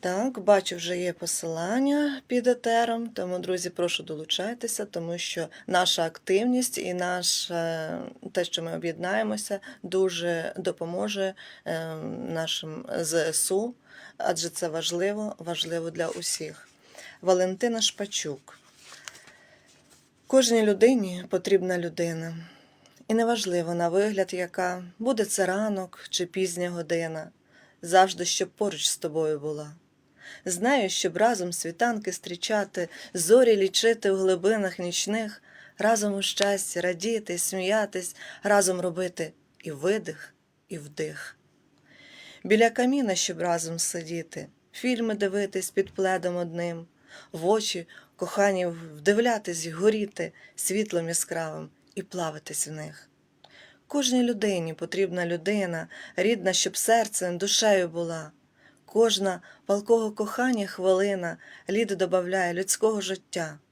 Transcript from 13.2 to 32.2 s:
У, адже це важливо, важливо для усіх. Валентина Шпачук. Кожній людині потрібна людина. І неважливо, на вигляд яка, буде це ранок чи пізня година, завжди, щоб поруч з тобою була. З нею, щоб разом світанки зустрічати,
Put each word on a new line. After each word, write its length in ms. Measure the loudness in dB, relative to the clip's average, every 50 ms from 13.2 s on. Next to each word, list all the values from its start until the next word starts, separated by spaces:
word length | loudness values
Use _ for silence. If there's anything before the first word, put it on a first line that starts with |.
| 2 2 0 0 0 2
У, 240 | 0 0 0 -2 -6 _ _ _ -20 -20 -20 -20 -10 _
адже 300 | -2 -2 0 0 -2 -6
це 200 | -6 -6 -6 -4
важливо, 680 | -4 -4 -4 -2 -2 0 0 0 -2 -2 -6 -8 -8 -10
важливо 520 | -8 -8 -4 -4 -4 -4 -4 -4 -6 -6
для 180 | -4 -4 -4 -4
усіх. 600 | -4 -6 -6 -6 -6 -4 -6 -10 -12 -14 -20 -20 _ _ _ -20 -20 -20 -20 -20 -20 -4
Валентина 600 | 2 2 4 4 4 0 -2 -2 -2 -2 0 0
Шпачук. 800 | -2 -2 -2 -2 -10 -6 -6 -6 -6 -6 -8 -10 _ -20 -20 -20 _ -20 _ _ -20 -20 -20 -18 -18 -18 -18 -18 -20 -20 -20 -20 _ _ -20 _ _ _ _ _ _ _ -20 _ _ _ _ _ _
Кожній 360 | _ 4 6 6 6 6 4 4
людині 640 | 4 4 6 6 6 6 6 2 -2 -6 -8 -8 -2
потрібна 500 | -2 -2 2 4 4 4 4 2 -2 -2
людина. 580 | -2 -4 -4 -2 -2 -2 -2 -4 -6 -8 -10 -12 -14 -16 -20 -20 -20 _ _ _ _ -20 _ _ -6 _
І 60 | 0
неважливо, 600 | 2 4 2 2 0 0 0 0 0 0 0 0
на 140 | 0 0 2
вигляд 460 | 4 4 2 2 2 0 0 0 0
яка, 500 | -6 -6 -4 _ -2 -2 -2 -2 -6 -10 -14 -12 _
буде 260 | 0 0 2 2 0
це 220 | -2 2 0 2
ранок 580 | 2 2 0 0 0 -2 -2 -4 -8 -12 -20 -16 -8
чи 160 | -4 -4 -4
пізня 440 | -4 -2 -2 -2 -2 -2 -2 -4 -4
година, 600 | -4 -6 -4 -2 -2 -2 -2 -4 -6 -8 -10 -12 _ _ _ _ _ -20 -20 _ _ _ -6
завжди, 420 | 6 8 8 8 8 4 -4 -2
щоб 240 | -2 0 -2 -2 -4
поруч 400 | _ _ -2 -2 -2 0 -2 -2
з 80 | -2
тобою 440 | 0 -4 -4 -2 0 0 0 0 -2
була. 320 | -4 -6 -6 -6 -8 -12 -16 -20 _ _ _ _ _ _ _ _ -20 -20 -20 -10 _
З 140 | -6 -4 0
нею, 320 | 2 4 4 4 2 2
щоб 260 | 0 0 -2 -2 2
разом 360 | 4 4 4 4 2 -2 -4 -4
світанки 580 | -4 -6 -8 -2 0 0 0 0 -2 -4 -6
зустрічати, 800 | -8 -8